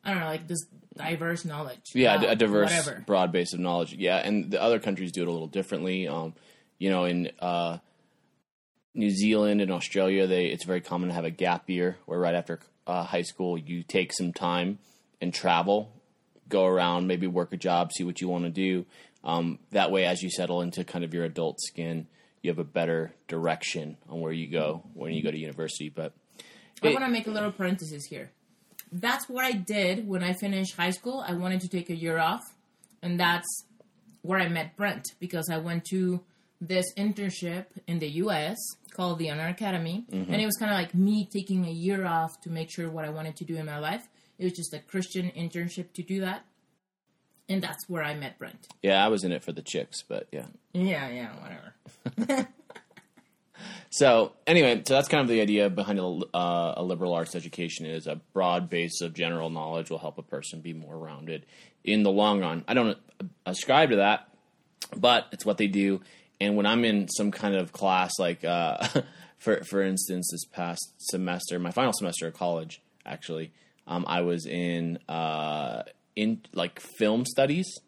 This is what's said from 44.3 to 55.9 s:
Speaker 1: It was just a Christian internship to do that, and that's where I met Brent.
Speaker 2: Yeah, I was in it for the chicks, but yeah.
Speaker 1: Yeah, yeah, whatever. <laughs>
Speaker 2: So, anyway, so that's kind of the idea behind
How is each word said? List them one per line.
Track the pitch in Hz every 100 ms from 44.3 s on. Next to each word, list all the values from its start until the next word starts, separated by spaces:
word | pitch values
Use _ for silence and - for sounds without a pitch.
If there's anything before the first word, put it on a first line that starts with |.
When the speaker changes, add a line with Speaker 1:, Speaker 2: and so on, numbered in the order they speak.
| _
Speaker 1:
It |
was | 185
just | 175 170
a | 151
Christian | - 190 185 190 180 -
internship | 170 175 175 175 175
to | -
do | 170 196
that, | 190 - - _ _ _ _ _ _ _ _ _ -
and | 190
that's | 175 - -
where | 175
I | 147
met | 147 131 -
Brent. | - - - -
Speaker 2:
Yeah, | 98 98
I | 104
was | 107
in | 92
it | 85
for | -
the | 80
chicks, | - 87 - -
but | - 52 -
yeah. | 73 - - _
Speaker 1:
Yeah, | 180 190 160 135
yeah, | 123 113 -
whatever. | - - - _ - _ 131 - 226 269 -
<laughs> | - _ - _ - _ _ _ _ _ - - - -
Speaker 2:
So, | - 139 113 107 - -
anyway, | 170 135 117 -
so |
that's | 131 139
kind | 151
of | 127
the | 113
idea | 104 104 101
behind | 92 101